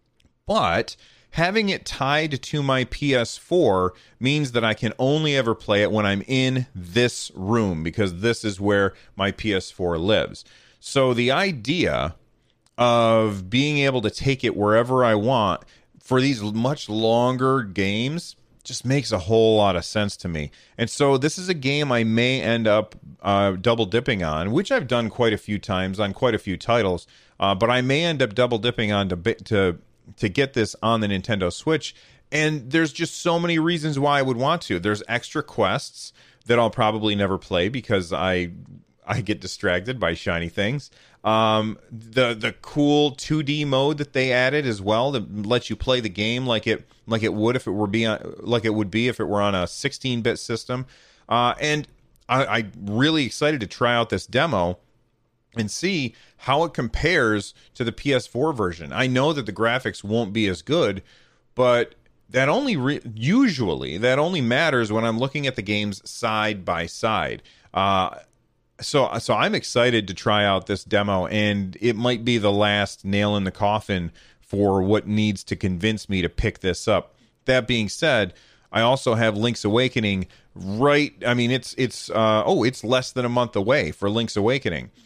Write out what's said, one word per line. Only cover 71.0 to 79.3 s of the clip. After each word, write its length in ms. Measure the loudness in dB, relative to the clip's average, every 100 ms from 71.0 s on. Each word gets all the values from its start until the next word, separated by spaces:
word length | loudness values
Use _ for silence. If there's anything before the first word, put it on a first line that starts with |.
| 2 0 0
and 500 | 0 2 0 -4 -2
it 160 | -2 0
might 300 | 0 0 0
be 100 | 2
the 160 | 2
last 540 | 4 2 2 -2 -4 -2
nail 280 | 0 2
in 100 | 0
the 60 | -2
coffin 640 | 0 0 0 -2 -4 -4 -10 -20 _
for 400 | _ 0 2 4
what 240 | 4 2 2
needs 360 | 0 0 0
to 120 | -6 -4
convince 540 | -2 0 -2 -2 -2
me 100 | -2
to 80 | 0
pick 300 | -2 -4 -2
this 280 | -2 -2 0
up. 280 | 0 0 _ _ _ 0
That 200 | 0 2
being 220 | -2 -2
said, 460 | -2 0 2 0 -6 _ _ _
I 120 | 2
also 320 | 2 2 2
have 200 | 2 2